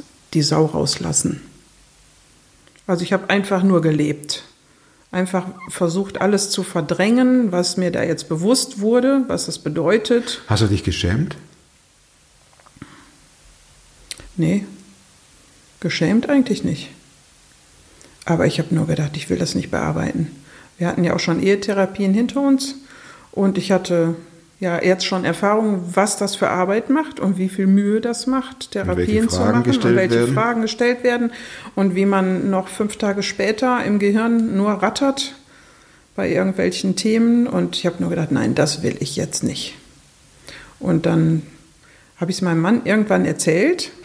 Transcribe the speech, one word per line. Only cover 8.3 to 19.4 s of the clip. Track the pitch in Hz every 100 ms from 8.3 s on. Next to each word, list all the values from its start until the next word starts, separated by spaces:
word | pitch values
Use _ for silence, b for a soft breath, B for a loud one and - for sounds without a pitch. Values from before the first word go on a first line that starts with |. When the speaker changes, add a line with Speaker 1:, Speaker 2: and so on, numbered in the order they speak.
| 160 190 254 - 202
Speaker 1:
wurde, | 208 247 262 277 262
was | 170 -
das | -
bedeutet. | - 160 160 220 - 240 233 - -
Speaker 2:
Hast | 104
du | 107
dich | 98 -
geschämt? | 87 87 110 180 - - - _ _ _ _ _ _ _ _ _ _ - - B B B B - _ - - - - - B B B B -
Speaker 1:
Nee, | 160 202 202 - - - - _ _ - - - - -
geschämt | 170 - 165 220 -
eigentlich | 285 254 202
nicht. | 180 151 - - - - _ _ - _ _ - B B B B
Aber | - 165 165
ich | -
hab | 156
nur | 165 160
gedacht, | 156 147 151
ich | -
will |
das | 180